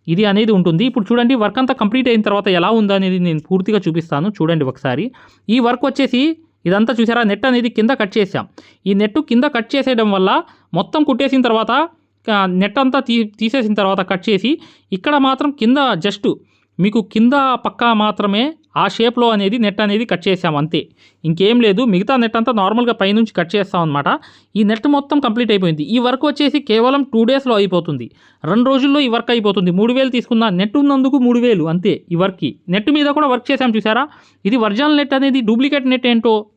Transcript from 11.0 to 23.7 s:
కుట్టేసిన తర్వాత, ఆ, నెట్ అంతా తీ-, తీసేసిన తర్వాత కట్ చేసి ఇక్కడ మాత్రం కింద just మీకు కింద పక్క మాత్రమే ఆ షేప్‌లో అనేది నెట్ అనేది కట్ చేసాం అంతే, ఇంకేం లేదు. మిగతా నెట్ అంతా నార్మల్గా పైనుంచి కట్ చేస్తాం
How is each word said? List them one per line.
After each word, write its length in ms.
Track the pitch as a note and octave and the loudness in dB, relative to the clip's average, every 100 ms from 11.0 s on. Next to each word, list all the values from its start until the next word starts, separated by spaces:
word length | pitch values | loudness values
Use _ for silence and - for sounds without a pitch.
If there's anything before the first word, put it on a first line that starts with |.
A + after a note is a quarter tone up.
కుట్టేసిన 380 | D4+ B3+ C4+ C4+ | 0 0 0 2
తర్వాత, 300 | B3 A3+ A3 B3 E4 _ _ _ - | 2 0 0 -2 -2 _ _ _ -4
ఆ, 100 | G#3 F#3+ | 0 0
నెట్ 300 | F3+ G3+ A#3+ | 0 0 0
అంతా 200 | C4 C4+ | 0 0
తీ-, 300 | C4 A#3 G#3+ - | 0 -2 -2 -4
తీసేసిన 360 | A3+ C4+ G#3+ | -2 -2 0
తర్వాత 280 | G#3+ G3 G3 F#3 | 0 0 0 -2
కట్ 160 | F3+ A#3 | -4 -2
చేసి 260 | G3 A#3 E4 - _ - | 0 0 -4 -8 _ -10
ఇక్కడ 240 | F#3 D4+ D4 | -6 -2 0
మాత్రం 340 | C4+ C4 D4 | 2 0 -4
కింద 260 | C#4 A3 C4+ C4 F#3 | -2 0 2 0 -2
just 300 | G3+ G3+ A3+ - _ _ _ - | -4 -4 -4 -4 _ _ _ -2
మీకు 200 | F#3+ A#3 | 0 0
కింద 320 | - A3 A#3+ C#4+ C4+ A#3+ | -2 2 2 2 0 -2
పక్క 260 | G#3+ - A#3+ A3 | -4 -2 0 0
మాత్రమే 460 | G#3+ G#3 G#3 G3+ C#4 D#4+ _ - | 0 -2 -2 -2 -2 -6 _ -4
ఆ 80 | G3 | -2
షేప్‌లో 400 | - A#3 A#3 A#3+ | 0 -2 0 0
అనేది 280 | G#3+ G3 A#3+ | 0 -2 -2
నెట్ 200 | G#3 G3+ | -2 -2
అనేది 240 | G#3 G#3 A#3+ | -2 -2 -2
కట్ 180 | F3 G3 | -4 -2
చేసాం 300 | F#3 F3+ D3 | -2 -2 -2
అంతే, 240 | D#3 E3 - _ _ _ | -2 -4 -6 _ _ _
ఇంకేం 340 | D#3+ E3 G3 A#3+ | -4 0 2 2
లేదు. 200 | A3+ F#3+ B3+ | 2 2 0
మిగతా 280 | F3+ G#3 C4+ | 0 0 0
నెట్ 180 | A3+ A3+ | 0 -2
అంతా 160 | A#3 | -2
నార్మల్గా 420 | A3 F#3+ A3 A#3+ | 0 0 0 -2
పైనుంచి 400 | A3+ G3 G#3+ A3 | 0 0 0 0
కట్ 180 | - E3+ | -2 -2
చేస్తాం 280 | G#3 G3+ | -2 -2